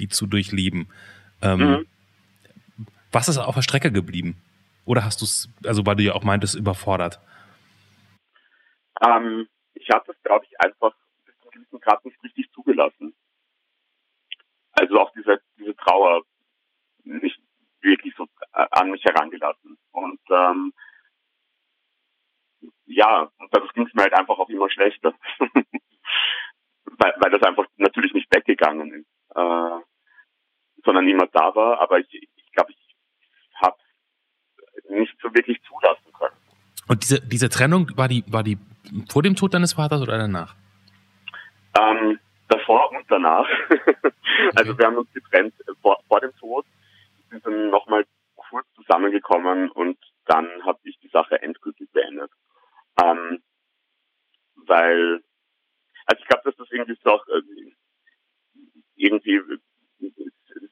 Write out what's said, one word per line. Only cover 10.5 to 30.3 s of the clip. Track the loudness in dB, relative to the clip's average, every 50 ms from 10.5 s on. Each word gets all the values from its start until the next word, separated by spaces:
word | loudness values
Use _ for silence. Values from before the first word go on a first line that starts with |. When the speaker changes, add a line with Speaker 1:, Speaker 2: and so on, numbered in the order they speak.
| -2 -2
Speaker 2:
einfach | -2 -2 0 _ -2 -2 -2 _ _ _ _ _ _
bis | _ _ _
zu | _ _
einem | -20 -20 _
gewissen | _ -20 -4
Grad | 0 0 0 0 -2
nicht | -8 -20 _ -20
richtig | -14 -12 -12 -12 -12 _
zugelassen. | -6 -2 0 0 2 0 0 -2 _ -16 -18 -18 _ _ _ _ _ _ _ _ _ _ _ _ _ _ _ _ _ _ _ _ _ _ _ -20 -20 _ _ _ _ _ _ _
Also | 0 2 4 4 2
auch | 2 2 -2
diese, | -4 0 0 0 0 -2 _ _ _
diese | -12 -12 -12
Trauer | -2 2 2 4 4 4 4 4 2 -2 _ _ _ _ _ _ _ _ _ _ _ _ _ _ _ _
nicht | -14 -10 -8 -6 -6 -8 -8 _ _ _ _ _ _ _ _
wirklich | 0 0 0 0 -2 -8 -14
so, | -14 -16 -16 _ _ -20 -8 -2
äh, | -2 -2 0
an | 2 0 0 0 -2
mich | -2 -2
herangelassen. | 0 2 2 0 -2 -6 -8 -6 -6 -6 -8 _ -20 -20 _ _ _
Und, | -12 -12 -10 -10 -12 -14 _ 0
ähm, | 2 2 2 2 0 -2 -4 -8 -10 _ -18 -20 _ _ _ _ _ _ _ _ _ _ _ _ _ _ _ _ _ _ _ _ _ _ _ _ _ _ _ _ _ _ _ _ _ _ -20 -20 _ _ _
ja, | -4 2 2 4 4 4 2 0 -2 _ _
und | -6 -2 -2
dadurch | -2 -2 -2 -4
ging's | -6 -6 -2 2
mir | 2 2
halt | 4 4
einfach | 2 2 2 -2 -2
auch | -2 -4
immer | -4 -4 -4 -4
schlechter. | 0 0 0 0 0 0 -2 -2 -2 _ -8 -16 -6 -4
<laughs> | -4 -2 0 0 -2 -2 -6 -16 -16 _ _ _ _ -6 -4 -2 -2 -2 -4 -6 -10 -14 -18 _ _ _ _ _ _ -20 -2 0
Weil, | 0 0 2 2
weil | 2 2
das | 4 4 2
einfach | 2 2 0 -4 -4 _ -2
natürlich | 0 0 0 0 -2 -2 -2
nicht | -4 0 2 0
weggegangen | 2 2 0 0 2 2 0 0 -2 -8 -12 -14
ist. | -18 -20 _ _ _ _ _ -4
Äh, | -2 -2 0 0 -2 -2 -4 -6 -8 -12 _ _ _ _ _ _ _ _ _